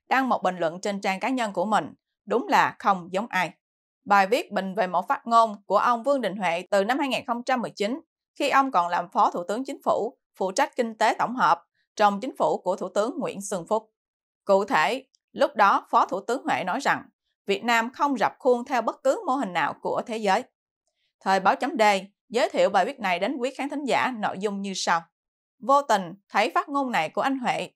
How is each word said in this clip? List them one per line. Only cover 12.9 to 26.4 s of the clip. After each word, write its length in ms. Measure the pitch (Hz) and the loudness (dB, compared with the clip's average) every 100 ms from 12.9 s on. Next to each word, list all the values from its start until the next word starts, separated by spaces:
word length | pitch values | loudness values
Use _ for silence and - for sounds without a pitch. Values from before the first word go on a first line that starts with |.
| 196 220 339 | -2 -2 -4
Nguyễn 240 | 175 190 | -6 -8
Xuân 240 | 196 190 165 | -8 -8 -2
Phúc. 260 | 220 220 _ _ _ _ _ | -4 -4 _ _ _ _ _
Cụ 200 | - 190 | 2 2
thể, 420 | 208 226 196 262 - _ _ | 4 2 2 -2 -8 _ _
lúc 240 | - 311 - | -2 0 4
đó 300 | 202 247 - | 4 4 2
Phó 160 | 233 320 | 2 2
Thủ 140 | 185 | -2
tướng 240 | 208 247 | -4 -6
Huệ 200 | 302 135 | -2 -2
nói 160 | 180 180 | -2 -2
rằng 280 | 185 147 - _ _ _ - | -2 -2 -4 _ _ _ -4
Việt 180 | 202 | -4
Nam 260 | 233 233 226 | 0 0 0
không 260 | - 294 269 | -2 -2 0
rập 140 | 156 - | -2 0
khuôn 260 | 262 240 | 0 0
theo 180 | 247 254 | 0 -2
bất 200 | 220 - | -2 -2
cứ 200 | 269 311 - | 0 0 -2
mô 60 | |
hình 200 | 269 208 | -2 -2
nào 220 | 175 143 - | -2 -2 -4
của 200 | 175 - - | -4 -4 -4
thế 100 | 226 | -4
giới. 260 | 202 196 - _ _ _ _ _ _ _ | 0 0 -2 _ _ _ _ _ _ _
Thời 200 | 190 190 | 0 2
báo 160 | 185 269 | 2 2
chấm 220 | 262 294 | -2 2
D 40 | 214 196 185 _ _ | 4 4 -2 _ _
giới 200 | 226 339 | -2 0
thiệu 220 | 254 185 | 2 4
bài 140 | 202 | 4
viết 160 | 202 277 | 0 -2
này 180 | 196 175 | -2 0
đến 180 | 196 294 | -2 -2
quý 140 | 247 | -6
khán 180 | - 277 | -6 -8
thính 160 | 294 | -6
giả 280 | 277 151 135 220 | -2 0 0 -2
nội 200 | 196 190 | -4 -4
dung 240 | 208 202 | -6 -6
như 100 | 196 | -8
sau. 280 | 185 - 170 170 _ _ _ _ _ | -6 -2 -2 -2 _ _ _ _ _
Vô 200 | 214 277 | 2 2
tình 320 | 285 208 175 185 _ | 4 0 0 -12 _
thấy 220 | 196 | 0